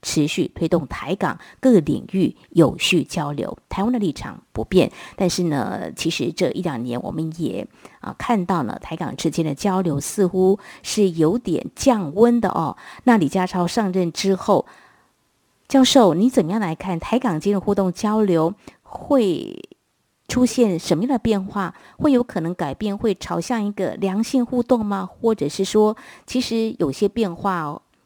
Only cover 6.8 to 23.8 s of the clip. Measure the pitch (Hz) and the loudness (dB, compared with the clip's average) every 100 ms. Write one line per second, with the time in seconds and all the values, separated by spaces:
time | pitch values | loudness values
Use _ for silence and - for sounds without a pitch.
6.8 | 123 120 - 156 160 165 147 - - _ | -6 -6 -6 -6 -6 -6 -6 -6 -10 _
7.8 | - - - - - 220 175 175 113 - | -20 -16 -12 -6 -2 0 0 -2 -2 -6
8.8 | - 160 156 - 160 156 156 139 208 185 | -10 -8 -8 -4 -2 -2 -2 -2 -2 0
9.8 | 180 143 - - 180 185 185 202 - - | 0 -2 -4 0 0 4 4 2 -2 -14
10.8 | - - 196 165 156 233 180 160 - - | -4 2 2 4 2 2 -2 -4 -4 -2
11.8 | 269 220 156 175 240 240 202 - 156 - | 2 2 0 4 4 4 0 0 -4 -6
12.8 | - - - 226 143 190 180 185 175 233 | -14 -2 4 4 4 0 0 0 -2 0
13.8 | 202 185 170 - 190 185 - 180 - - | 0 0 -2 -2 -2 0 2 2 0 -10
14.8 | _ _ _ _ _ _ _ _ - 269 | _ _ _ _ _ _ _ _ 0 4
15.8 | 254 269 196 160 240 240 160 202 185 170 | 6 6 6 6 2 2 0 0 -2 -4
16.8 | 185 165 - 247 254 156 196 202 208 202 | -6 -6 -2 -2 0 -2 0 -2 0 0
17.8 | 190 175 214 220 208 165 160 208 - - | 0 0 0 2 2 2 2 -2 -16 -20
18.8 | - - - 277 202 151 50 50 - _ | -18 -10 0 2 2 0 -6 -14 -18 _
19.8 | _ _ _ _ - 247 247 - 220 170 | _ _ _ _ -6 0 2 4 2 2
20.8 | - 160 247 247 226 202 190 202 180 - | 0 0 0 0 0 0 -2 -6 -6 -8
21.8 | - - 311 247 247 185 165 180 147 135 | -18 -2 2 4 2 -4 -4 -4 -6 -4
22.8 | 214 202 226 185 - 170 - 233 208 202 | -6 -2 -2 -2 -4 -4 -2 -2 -2 -2